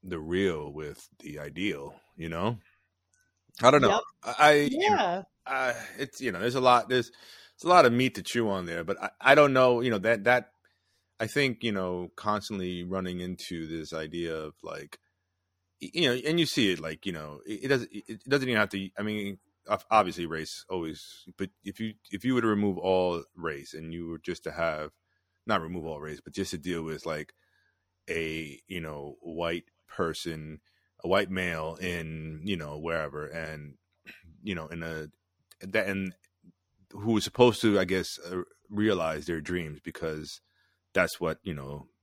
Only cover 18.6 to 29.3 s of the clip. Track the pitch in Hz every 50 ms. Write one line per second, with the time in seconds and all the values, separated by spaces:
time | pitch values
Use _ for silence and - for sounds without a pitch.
18.6 | 104 98 - 98 95 95 _ - 104 107 107 107 101 101 98 - _ _ _ _
19.6 | _ - 104 - - _ 113 110 101 90 82 85 87 80 80 80 80 - - -
20.6 | - _ 95 92 82 80 78 78 - - - - - - 92 - 98 95 _ _
21.6 | _ 101 101 - 113 110 104 _ _ - - 98 - 127 131 123 113 113 107 101
22.6 | 104 104 95 90 82 95 95 92 90 90 87 82 73 _ _ 90 82 80 76 69
23.6 | 71 - - 78 80 80 82 85 85 82 85 80 _ - 87 - - 82 80 -
24.6 | 82 82 78 76 78 76 _ _ _ _ _ _ _ _ _ _ _ - 110 95
25.6 | 82 82 87 87 76 80 80 73 73 78 76 71 _ - - - 98 - - 85
26.6 | 73 90 87 82 80 80 78 71 - 85 78 76 78 - - _ _ _ _ _
27.6 | _ _ _ _ _ _ _ _ _ - 85 82 82 80 78 80 82 73 69 -
28.6 | _ _ 95 90 82 78 76 73 71 73 69 _ - 87